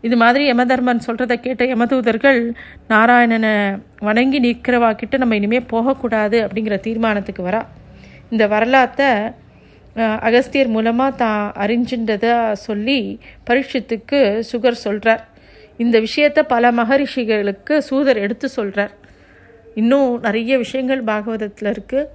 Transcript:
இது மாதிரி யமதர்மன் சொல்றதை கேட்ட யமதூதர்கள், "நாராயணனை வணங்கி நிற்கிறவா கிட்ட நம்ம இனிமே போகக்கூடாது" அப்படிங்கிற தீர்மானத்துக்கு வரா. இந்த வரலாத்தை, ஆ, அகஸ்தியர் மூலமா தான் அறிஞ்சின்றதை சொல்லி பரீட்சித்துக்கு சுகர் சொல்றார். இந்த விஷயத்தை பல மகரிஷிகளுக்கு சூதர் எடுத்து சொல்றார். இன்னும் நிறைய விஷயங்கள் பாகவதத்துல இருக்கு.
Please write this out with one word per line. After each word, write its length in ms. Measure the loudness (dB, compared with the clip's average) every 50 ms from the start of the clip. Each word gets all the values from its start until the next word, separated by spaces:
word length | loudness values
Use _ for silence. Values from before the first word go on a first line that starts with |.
இது 160 | -2 0 2 4
மாதிரி 340 | 4 4 4 4 2 2
யமதர்மன் 480 | 2 2 2 2 0 0 2 0 0 -2 -2
சொல்றதை 300 | -4 -4 -4 -2 -2 -2
கேட்ட 300 | -4 -2 -6 -2 -2 -2
யமதூதர்கள், 880 | -2 0 0 0 0 0 0 0 0 -2 2 2 2 4 4 0 -2 -6 -10 -14 -20 -20 -20 -6 0
"நாராயணனை 880 | 2 4 6 6 6 6 4 4 2 2 2 0 0 0 0 -2 -2 -6 -10 -16 _ -6
வணங்கி 420 | -4 0 2 2 2 2 2 2
நிற்கிறவா 540 | 2 0 0 -2 -2 0 2 2 2 2 0
கிட்ட 220 | 0 -4 -4 -2 0
நம்ம 180 | 0 0 0
இனிமே 240 | 0 0 0 0 -2
போகக்கூடாது" 880 | -2 -2 -2 0 0 0 -2 -2 -2 -2 0 0 0 2 0 0 0 0
அப்படிங்கிற 320 | -4 -4 -4 -2 -4 -4
தீர்மானத்துக்கு 640 | -4 -4 -4 -2 0 0 0 -2 -4 -6 -8 -6 -4
வரா. 180 | -2 -2 -4 -4 -6 -16 -20 -20 -20 -20 -20 -20 -20 -20 -20 -12 -6
இந்த 180 | 0 0 2 2
வரலாத்தை, 840 | 2 2 2 4 4 4 4 2 0 0 2 2 2 0 -2 -4 -8 -12 -20 -20 -20 -20 -20 -20 -20 -20 -20 -16 -6 -4
ஆ, 180 | -2 -2 -2 -2
அகஸ்தியர் 500 | 0 2 2 2 2 2 0 0 0 2
மூலமா 460 | 0 0 0 0 0 0 0 0 0
தான் 360 | -2 -2 -2 0 -2 -4 -6 -6 -4
அறிஞ்சின்றதை 920 | -2 -2 0 0 -2 -2 -4 -6 -2 -2 -2 0 0 0 2 2 0 -2
சொல்லி 680 | -2 -4 -6 -8 -6 -4 -2 -2 -2 -2 -2 -4 -8 -12 -16 -20 -20 -20 -4 0
பரீட்சித்துக்கு 920 | 0 0 0 -2 -6 -8 -4 -4 -8 -8 -6 -2 2 2 2 2 2 -2 -6 -6
சுகர் 240 | -6 0 0 0 0 0 -4
சொல்றார். 360 | -6 -6 -2 2 2 2 2 -2 _ _ -20 -20 -20 -20 -20 -20 -20 -8 -4
இந்த 220 | -2 2 4 2
விஷயத்தை 440 | 2 2 0 2 2 2 4 2 0
பல 280 | 2 2 2 4 4
மகரிஷிகளுக்கு 1040 | 4 2 2 2 2 0 0 -2 -4 -6 -2 0 0 0 0 -2 -4 -6 -4 0 0 0
சூதர் 400 | 0 0 -2 0 2 2 2 0
எடுத்து 320 | 0 -4 -4 -4 -6 -6 -4
சொல்றார். 360 | -4 -6 -4 -4 -4 -4 -4 -6 _ -20 -20 -20 _ -20 _ -20 -20 -20 -20 -20 -20 _ -14 -4
இன்னும் 440 | -2 2 2 4 2 2 0 -2 -2
நிறைய 380 | -2 -2 -2 -2 -2 0 -2 -2
விஷயங்கள் 460 | -2 -4 -6 -6 -2 -2 -4 -2 -2
பாகவதத்துல 680 | -4 -4 -4 -4 -6 -6 -6 -6 -8 -10 -6 -6 -6
இருக்கு. 380 | -6 -6 -8 -6 -4 -4 -4 -6 -10